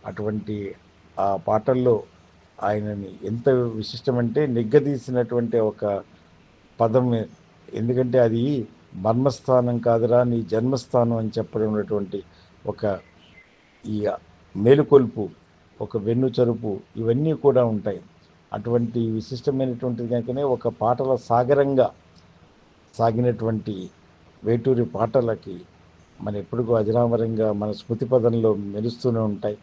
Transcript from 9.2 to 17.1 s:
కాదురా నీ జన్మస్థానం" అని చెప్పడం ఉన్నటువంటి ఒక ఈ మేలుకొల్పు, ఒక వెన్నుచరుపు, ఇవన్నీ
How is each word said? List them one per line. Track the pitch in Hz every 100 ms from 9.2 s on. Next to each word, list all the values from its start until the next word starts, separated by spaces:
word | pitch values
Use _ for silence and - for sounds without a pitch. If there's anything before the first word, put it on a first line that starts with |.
| 135 123 - 127 123 120
కాదురా | 117 117 110 120
నీ | 123 117
జన్మస్థానం" | 101 110 123 135 - 123 117 117
అని | 110 113
చెప్పడం | 107 113 107
ఉన్నటువంటి | 107 98 104 95 98 - - _ _ -
ఒక | 98 107 92 - _ - - _ _ _ _
ఈ | - 107 104 92 - - _
మేలుకొల్పు, | 95 110 143 147 - 117 - 92 - _ _ _ _
ఒక | 110 113
వెన్నుచరుపు, | 101 117 131 123 120 117 110 95 - 110
ఇవన్నీ | 113